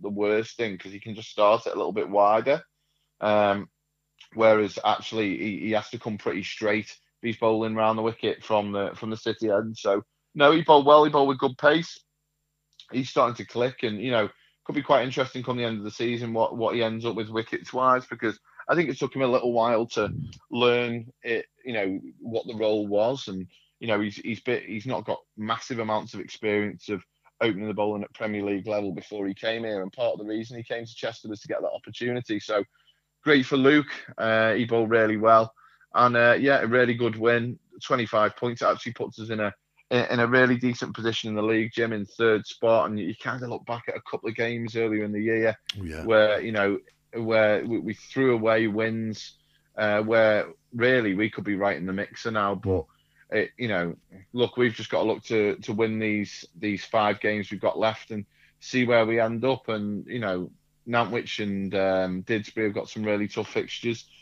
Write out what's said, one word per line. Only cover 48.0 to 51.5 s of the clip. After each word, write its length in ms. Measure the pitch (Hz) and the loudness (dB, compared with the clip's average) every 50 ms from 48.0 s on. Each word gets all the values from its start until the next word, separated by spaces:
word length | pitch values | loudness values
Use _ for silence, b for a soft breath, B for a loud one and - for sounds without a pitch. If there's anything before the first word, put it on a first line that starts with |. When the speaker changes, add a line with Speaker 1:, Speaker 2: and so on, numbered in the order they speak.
| - - - 135 135 131 123 | -12 -8 -2 0 2 2 2
Speaker 1:
away 320 | 117 107 113 113 113 113 110 | 2 2 2 2 4 2 2
wins, 640 | 101 107 110 113 113 113 113 110 107 - - - - _ _ _ _ _ _ _ _ - | 0 0 -2 -2 -2 -4 -4 -6 -6 -8 -12 -18 -20 _ _ _ _ _ _ _ _ -2
uh, 240 | 107 107 104 104 | 0 0 2 2
where 460 | 107 110 113 113 110 110 107 104 - - - - _ _ - | 2 4 4 6 6 6 4 4 0 -2 -8 -16 _ _ -4
really 400 | 120 117 127 131 127 113 104 95 | 0 2 4 4 4 4 2 0
we 160 | 92 110 110 | 0 0 -2
could 140 | - - 101 | -2 -6 -6
be 120 | 101 | -4